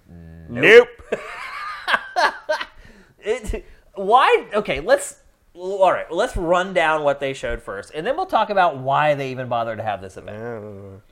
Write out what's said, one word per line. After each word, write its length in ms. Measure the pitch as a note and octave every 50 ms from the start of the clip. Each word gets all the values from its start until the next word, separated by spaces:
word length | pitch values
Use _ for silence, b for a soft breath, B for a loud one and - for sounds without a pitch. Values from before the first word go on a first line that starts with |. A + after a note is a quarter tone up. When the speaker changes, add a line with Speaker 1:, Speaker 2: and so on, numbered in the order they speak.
| _ - E2 F2 E2+ D#2+ E2 E2 D#2+ -
Speaker 1:
Nope. 400 | A#2 A#2+ C#3 F3 A3 A#3+ A#3+ - - - - -
Speaker 2:
Nope. 80 | G#3+ -
Speaker 1:
<laughs> 1120 | - - - - - - - - - - - - - - D4+ - - - - F4+ D#4 B3 - - - - D#4 - - - - b b b b b b b b b
It, 460 | - G3 A3+ B3+ G#3+ G3 - - - b b b b b _
why? 500 | F#3+ G3 F#3+ A3+ B3+ D4+ G4+ B4 G4 C#4+ F3+ G3+
Okay, 280 | G#3+ G#3 - D3+ C3+
let's, 380 | D#3 G#3 C4+ E4 - - - - _ _ _ _ _ _ _
all 360 | E3+ F3+ F#3 G3 F#3+ F#3+ F3
right, 200 | C#3+ G#2 F#2+ -
let's 260 | D#3+ F3+ A3+ C4 - G#3+
run 360 | F3+ D#3+ F3+ F3 F#3 G3 F#3
down 300 | F3+ E3 D#3 D#3 D#3 D3+
what 160 | C#3+ C#3 C#3
they 140 | C#3+ C3+ C3+
showed 280 | C3 - A#2+ A#2+ A2
first, 300 | - - G2 G2 G2+ - -
and 100 | D3+ D#3+
then 100 | A3+ C#4+
we'll 100 | F4 F#4+ F#4+
talk 220 | - A#3 G#3+ A3
about 280 | G#3 F#3+ F3+ E3+ C#3+ C3+
why 380 | C3 C3 C#3 C#3 D3+ D3+ D3
they 160 | C#3 C#3 C3
even 160 | C3 B2 B2+ B2
bothered 300 | B2 A#2 A#2 A2+ A2 G#2
to 40 | G2+
have 180 | A2 G2+ F#2
this 140 | G2 F#2+ - G2+
event. 200 | - - G#2 G#2+
Speaker 2:
Yeah, 140 | A2+ A#2+
I 20 | A#2
don't 200 | A2 G#2 G#2+ G2+ G2 G2+ G2 F#2+
know. 80 | F#2+ - _